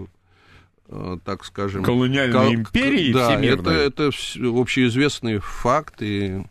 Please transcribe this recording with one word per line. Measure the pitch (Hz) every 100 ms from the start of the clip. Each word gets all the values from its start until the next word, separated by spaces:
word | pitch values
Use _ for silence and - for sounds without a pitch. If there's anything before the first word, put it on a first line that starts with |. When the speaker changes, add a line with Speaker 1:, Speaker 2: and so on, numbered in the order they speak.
| 95 _ _ _ _ - _ _ _
Speaker 1:
э, | 101 101 92
так | - 98
скажем, | - - 101 98
Speaker 2:
Колониальной | 92 123 127 139 131 120 131
Speaker 1:
кол-, |
Speaker 2:
империи | 117 110 233 269 277 151
Speaker 1:
да, | 123 120
Speaker 2:
всемирной. | 110 117
Speaker 1:
это, | 131 90
это | 160 143 - 147
вс-, | - - - 127 117
общеизвестный | 123 - 127 117 143 - 117 104
факт. | - - 120 143 151 -
И | 107 101 98 95 95